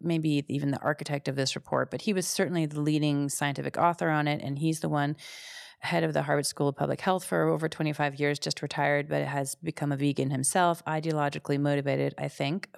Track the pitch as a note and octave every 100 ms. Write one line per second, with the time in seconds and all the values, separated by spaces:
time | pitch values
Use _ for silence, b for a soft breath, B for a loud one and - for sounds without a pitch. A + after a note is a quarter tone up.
0 | E3+ E3 D#3 D3 C#3 C#3 C#3+ C#3+ - D3+
1 | D3+ C#3+ D3 C3+ C3+ - - C3+ C3 -
2 | - F#3+ F3 - F3+ F3 D3+ D3+ D3 D3+
3 | D3+ C#3+ C#3+ - D3 C#3+ C#3 - E3+ E3+
4 | E3+ D3+ D3 D3 - C#3 D#3+ D#3 D#3+ D3+
5 | C#3+ D3+ B B B B B B - F3
6 | D#3+ D3+ C#3+ D3 C#3+ - C#3+ C#3 D3 C#3
7 | - F#3 - F3 D#3+ D#3+ D#3+ - D#3 D3
8 | D3 C#3 D3 C#3+ - - C#3+ - C#3+ C#3+
9 | D3 D3 C#3+ C#3 C3+ - E3 - D3 C#3
10 | C#3+ C#3 C3+ C3+ C3+ F#3+ F3 E3+ - D#3
11 | D#3 D#3 C#3+ D3 - C#3+ C#3+ C#3+ C#3 C3+
12 | C#3 C#3 C#3+ - C#3+ F3+ -